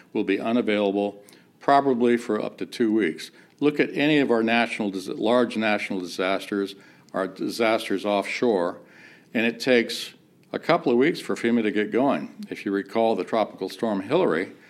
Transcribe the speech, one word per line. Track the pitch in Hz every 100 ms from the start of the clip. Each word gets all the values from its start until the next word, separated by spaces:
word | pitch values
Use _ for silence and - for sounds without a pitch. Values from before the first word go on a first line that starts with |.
| -
will | 113
be | 95 98
unavailable, | 113 123 107 104 101 101 101 - - - _ _
probably | - 139 139 117 120 117
for | 117 107
up | 113 -
to | 98
two | - 113
weeks. | 110 87 80 - - - -
Look | 143 151
at | -
any | 160 147 147
of | 120
our | 117
national | 113 117 113 - 101
dis-, | 95 87
large | - 110 123 117 110
national | 110 104 - 98
disasters, | 87 - 92 95 - 101 98 - - - _ -
our | 95
disasters | - 104 95 113 110 - 95 104
offshore, | 101 - - 123 95 87 - - - - - _
and | 120 117
it | 113
takes | 135 120 113 - - - _ _ -
a | -
couple | - 170 156
of | 120
weeks | 147 170
for | - 98
fema | 117 120
to | 107
get | 104 104
going. | 107 139 82 - - -
If | -
you | 104
recall | 98 95 113 113 92
the |
Tropical | 90 113 101 - 95
Storm | - 113 101
Hilary | 95 165 143 82 98 - -